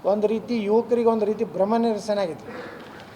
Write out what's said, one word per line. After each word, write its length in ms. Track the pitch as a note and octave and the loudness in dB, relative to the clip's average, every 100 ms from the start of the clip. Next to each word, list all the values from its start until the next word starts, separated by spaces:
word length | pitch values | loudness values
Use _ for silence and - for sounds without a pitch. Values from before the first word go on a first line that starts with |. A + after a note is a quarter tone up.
ಒಂದು 220 | F3 G#3 G#3 | 2 2 2
ರೀತಿ, 360 | A3 - A#3 | 0 -2 -2
ಯುವಕರಿಗೆ 460 | G3+ A3 A3+ A#3+ A#3 | 2 2 4 2 4
ಒಂದು 160 | A3+ | 4
ರೀತಿ 200 | G#3 A3 | 0 0
ಭ್ರಮ 320 | A3+ F3 G3 A#3 | -4 0 2 4
ನಿರಸನ 420 | A#3 G#3 F#3+ G3+ | 2 0 -2 -2
ಆಗಿದೆ. 640 | F3+ C#3+ - - - - - - - | -2 -6 -12 -12 -14 -14 -16 -18 -18